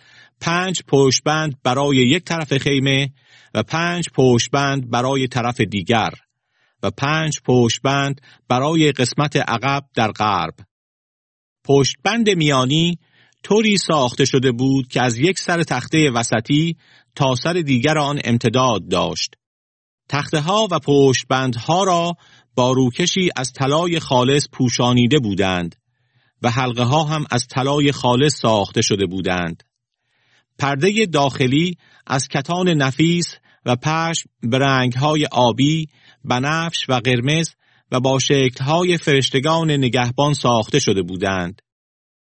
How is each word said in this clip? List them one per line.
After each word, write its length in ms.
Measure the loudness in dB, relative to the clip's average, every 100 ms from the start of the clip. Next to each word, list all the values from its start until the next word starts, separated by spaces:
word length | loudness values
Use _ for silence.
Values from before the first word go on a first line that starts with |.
| _ -20 -20 -10
پنج 400 | -4 -2 -2 -6 0
پشتبند 760 | 4 4 2 0 -2 -2 -4
برای 340 | -2 0 2 4
یک 280 | 4 2
طرف 340 | -2 -6 -2 -2
خیمه 540 | 0 0 0 0 -2 -6 _ -20 _
و 80 | -6
پنج 460 | -4 -2 -4 -4 -4
پشتبند 760 | 2 4 4 2 -2 0 -2 -2
برای 380 | -2 0 -2 -2
طرف 320 | -2 -4 -2
دیگر. 500 | -2 -2 0 0 0 -6 _ _ _ _ _ _
و 80 | -8
پنج 480 | -4 -2 0 -2 -4
پشتبند 760 | 0 2 2 0 -2 0 -2 -6 _ _ -4
برای 440 | -2 0 2 2
قسمت 440 | 2 -2 0 -2 -2
عقب 480 | -2 -2 -2 -4 -4
در 180 | -2 -2
غرب. 420 | 0 0 0 -2 -8 -20 _ _ _ _ _ _ _ _ _
پشتبند 640 | 2 2 2 -2 -2 0 2
میانی 680 | 2 2 2 2 2 0 -2 _ _ _ _
طوری 340 | 0 2 2 0
ساخته 480 | 0 0 0 0
شده 280 | 0 2 0
بود 360 | 0 0 0 -2
که 140 | -2
از 160 | 0 0
یک 200 | -2 -2
سر 240 | -2 -2
تختهٔ 480 | -2 -4 -2 0 0
وسطی 640 | 0 -2 -2 0 0 0 -4 _ _ _
تا 200 | -2 0
سر 180 | 0 -2
دیگر 460 | -2 0 0 2 0
آن 220 | 0 -2
امتداد 640 | -2 0 0 0 0 0 -2
داشت. 460 | -2 -2 -4 -10 _ _ _ _ _ _ _ -8
تخته‌ها 600 | -6 -2 -4 0 0 0
و 80 | -2
پشتبندها 1040 | 2 4 4 2 0 -2 -2 -4 -2 0
را 300 | 2 0 -2 -6 _ _ _
با 180 | 0 2
روکشی 580 | 2 2 0 -2 0 -2 -2
از 160 | -8
طلای 480 | -4 -2 0 0 -4
خالص 480 | 0 2 4 2 0
پوشانیده 640 | -2 -2 0 2 4 4 2
بودند 580 | 0 -2 0 -2 -6 -10 _ _ _ _ _ -4
و 80 | -2
حلقه 320 | -2 -2 -2
ها 220 | 0 2
هم 200 | 0 -2 -2
از 160 | -4 -2
طلای 460 | -4 -2 2 2
خالص 420 | 2 2 4 2 2
ساخته 460 | 0 2 0 -2
شده 240 | -2 0 -2
بودند. 560 | -4 -4 -2 -4 -8 _ _ _ _ _ _ _ _ _ -6
پردهٔ 480 | -4 0 0 0 0
داخلی 680 | 0 0 0 0 0 0 -4 _ _ -6
از 220 | -4 -2
کتان 400 | -6 -4 -2 0
نفیس 680 | 2 0 2 2 0 -4 -10 _ _ -4
و 100 | -2
پشم 540 | -2 -2 -2 -6 -10 _
به 160 | -4 0
رنگ‌های 680 | 2 2 0 0 0 0 -2
آبی، 560 | 2 2 2 0 0 -4 _ _ _
بنفش 640 | -6 -4 -2 -4 -4 -6 -2
و 120 | -2
قرمز 460 | 0 0 0 -2 -2 -8 _ _ -6
و 80 | -2
با 180 | 2 2
شکل‌های 800 | 2 2 2 -2 -2 0 0 0
فرشتگان 760 | 2 2 2 0 0 0 0
نگهبان 640 | 0 0 0 -2 0 0
ساخته 440 | 0 2 0 0 -2
شده 240 | 0 -2
بودند. 600 | -2 -4 -4 -2 -6 -10 _ _ _ _ _ _ _